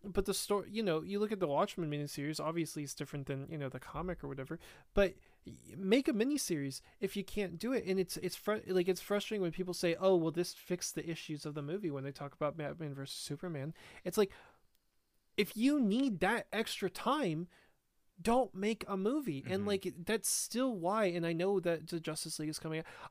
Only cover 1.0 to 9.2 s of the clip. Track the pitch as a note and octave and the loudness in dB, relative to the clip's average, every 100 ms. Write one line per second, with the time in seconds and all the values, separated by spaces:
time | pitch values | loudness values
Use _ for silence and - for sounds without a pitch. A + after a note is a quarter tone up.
1 | E3+ G3+ G#3+ G#3+ F3 F#3 G3+ - D#3+ D3 | 0 -2 0 0 2 4 2 0 -2 -2
2 | D3 - C#3+ D#3 D3+ E3 D#3 D#3 C#3+ - | -4 -4 -4 -2 -2 0 -2 -4 -6 -6
3 | D3 D3 C#3 C3+ C#3+ D#3+ C3+ B2+ - C#3+ | -6 -6 -4 -4 -4 -6 -6 -6 -8 -6
4 | F3+ E3+ C#3 C3+ C3 E3 - - - - | -4 -4 -6 -8 -8 -8 -10 -20 -2 4
5 | G3 - - - - - - C3 F#3+ B3 | 4 2 -20 -20 -20 -18 -16 -6 4 4
6 | C#4 A3 B3+ D4 - D#3+ C#3 C3+ - - | 4 2 2 2 0 -2 -2 -6 -14 -6
7 | F#3+ G3+ G3 - G3 E3+ A3+ C4 F3+ F#3+ | -4 -4 -4 -2 -2 -2 -2 0 0 0
8 | F3+ - F#3 - - G#3+ F#3 F#3 F3+ F3+ | 0 -2 -4 -4 -2 -2 2 2 4 0
9 | - G3+ | 2 -2